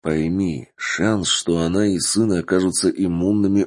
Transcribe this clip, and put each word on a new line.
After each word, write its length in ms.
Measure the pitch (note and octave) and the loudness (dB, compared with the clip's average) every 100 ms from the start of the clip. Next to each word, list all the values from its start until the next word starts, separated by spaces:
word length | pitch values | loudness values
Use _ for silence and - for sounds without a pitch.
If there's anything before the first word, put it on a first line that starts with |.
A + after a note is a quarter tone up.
Пойми, 640 | D#2+ D#2 D#2+ F#2 F#2+ C#2+ - - | -2 -2 0 0 -2 -4 -10 -12
шанс, 520 | - - G2 G#2+ E2 | -8 -2 0 0 -2
что 300 | - - E2+ | -2 0 0
она 280 | E2 F#2+ G#2 | 0 2 0
и 120 | F2+ | 0
сын 340 | - G#2 A2+ | 0 0 2
окажутся 560 | F2+ E2 F#2 F#2 - F2+ | 0 0 0 2 0 -2
иммунными, 760 | - F#2 E2+ F#2 G#2 G2 G2+ | 0 -2 0 0 2 2 2